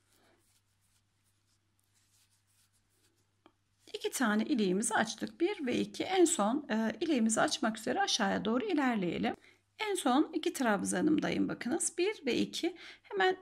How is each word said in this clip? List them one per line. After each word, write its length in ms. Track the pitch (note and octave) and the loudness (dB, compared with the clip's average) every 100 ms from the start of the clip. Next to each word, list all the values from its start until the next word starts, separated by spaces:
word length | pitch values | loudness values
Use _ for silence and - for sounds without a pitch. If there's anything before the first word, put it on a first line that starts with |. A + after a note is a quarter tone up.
| _ _ _ _ _ _ _ _ _ _ _ _ _ _ _ _ _ _ _ _ _ _ _ _ _ _ _ _ _ _ _ _ _ _ - _ _ _ - | _ _ _ _ _ _ _ _ _ _ _ _ _ _ _ _ _ _ _ _ _ _ _ _ _ _ _ _ _ _ _ _ _ _ -20 _ _ _ -12
İki 160 | G#4+ G#4 | -8 -6
tane 340 | - A#3 G#3 | -2 0 2
iliğimizi 500 | - C4 G3 F#3 A#3+ | 2 2 2 0 0
açtık. 460 | - A3 - G#3+ - | 0 -2 -4 -8 -2
Bir 260 | F4 G4+ B3+ | -2 -2 -2
ve 120 | A3 | -2
iki. 260 | G3+ - | -2 -4
En 200 | - F#4+ | -2 4
son, 420 | E4 - G3+ C#4 - | 4 4 2 0 0
e, 220 | A3 A3 - | 0 0 -2
iliğimizi 400 | E4 C4+ A3 A3 | 0 2 2 2
açmak 380 | D4+ - A3 A3 | 2 2 -2 -2
üzere 220 | B3 F4+ | -2 -2
aşağıya 440 | G4 - G3 G3 | 0 0 0 0
doğru 200 | F#3+ A#3 | 0 0
ilerleyelim. 680 | A4 D4+ C4 A3+ F3 - G#3 - - _ _ - G#4+ | 0 0 2 0 0 -2 -2 -4 -12 _ _ -8 -4
En 40 | |
son 360 | F#4+ C#4 B3+ - | -2 2 4 2
iki 200 | D#4+ F4 | 0 -4
trabzanımdayım 960 | E4+ A#3+ G3 F#3+ F#3+ F#3 - F3+ G3 F#3 | 0 2 2 0 0 2 2 2 0 -2
bakınız. 440 | E3+ A#3+ D#4+ - - | -4 -4 -2 -2 -2
Bir 280 | F#4 G#4+ C4+ | -2 -2 -2
ve 100 | A#3 | -2
iki. 400 | G3+ - E4+ - - - | -2 -2 -6 -6 -14 -20
Hemen 340 | - G4+ F#4 F#4 | -8 0 0 0